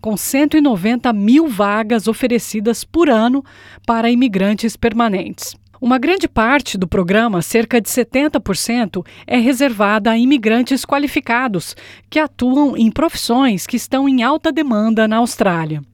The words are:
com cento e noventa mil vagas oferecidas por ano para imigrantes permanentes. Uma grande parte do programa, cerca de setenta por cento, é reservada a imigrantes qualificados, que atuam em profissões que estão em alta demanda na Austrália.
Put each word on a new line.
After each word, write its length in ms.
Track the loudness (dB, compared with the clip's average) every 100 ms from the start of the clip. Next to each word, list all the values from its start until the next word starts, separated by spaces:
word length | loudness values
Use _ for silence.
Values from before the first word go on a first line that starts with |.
com 160 | -4 -6
cento 400 | -2 0 2 4
e 60 |
noventa 500 | 2 2 0 0 0
mil 340 | 0 4 4 4
vagas 600 | 0 0 0 0 -2 0
oferecidas 760 | -2 0 -2 -2 -4 -2 -4
por 260 | -4 0 2
ano 340 | 4 2 0 -4 -20 -20 -14 -4
para 240 | 0 2
imigrantes 680 | 2 2 0 0 0 -4 -2
permanentes. 760 | -2 0 0 -2 -6 -12 -14 -16 _ _
Uma 200 | 0 0
grande 280 | 0 0 -2
parte 520 | 0 2 0 -2 -6
do 100 | -2
programa, 540 | -2 2 2 2 -2
cerca 400 | 0 -2 2 0
de 80 | 0
setenta 500 | -4 -2 0 0 -2
por 160 | -4 -6
cento, 480 | -2 -2 -2 -6 -10 -18 -2
é 100 | 0
reservada 760 | 2 2 0 2 0 2 2
a 60 | 2
imigrantes 720 | 2 2 2 0 0 -2 -2
qualificados, 920 | -2 0 -4 -2 -2 -2 -4 -6 -16 -20 -20 _
que 100 | -2
atuam 600 | -2 -2 0 2 2 2
em 120 | 0
profissões 760 | 2 -4 -4 -2 0 2 0 -4
que 100 | -8
estão 320 | -4 -2 0
em 140 | 0
alta 280 | 0 0 -2
demanda 560 | -2 0 0 0 2 2
na 120 | 2
Austrália. 640 | -2 0 0 0 -4 -8 -10